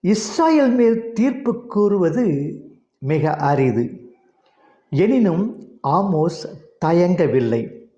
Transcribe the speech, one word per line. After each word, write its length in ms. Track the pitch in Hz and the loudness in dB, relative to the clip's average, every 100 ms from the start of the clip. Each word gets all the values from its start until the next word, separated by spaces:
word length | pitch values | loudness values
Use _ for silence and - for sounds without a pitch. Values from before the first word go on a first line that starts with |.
இஸ்ராயல் 720 | 180 208 - - 330 311 269 247 | 0 -2 -2 -2 2 4 4 4
மேல் 380 | 233 226 - | 2 2 -4
தீர்ப்பு 540 | 214 254 - 240 - - | 0 0 0 -4 -6 -6
கூறுவது 880 | 208 208 202 165 180 226 139 147 - - - _ _ | 0 0 2 0 0 -2 -2 -4 -10 -18 -20 _ _
மிக 340 | 135 156 156 | -4 0 0
அரிது. 680 | 147 143 143 131 113 120 - - - _ _ _ _ _ _ _ | 0 0 2 2 0 -4 -8 -20 -20 _ _ _ _ _ _ _
எனினும் 760 | 143 208 262 208 170 220 - - - 139 | 0 2 2 2 0 -4 -8 -20 -8 -2
ஆமோஸ் 600 | 160 202 160 160 - - - - _ 160 | 0 0 0 0 -4 -14 -16 -20 _ 0
தயங்கவில்லை. 1040 | 170 180 180 151 131 117 113 - - - | 2 2 2 2 2 0 -2 -4 -12 -20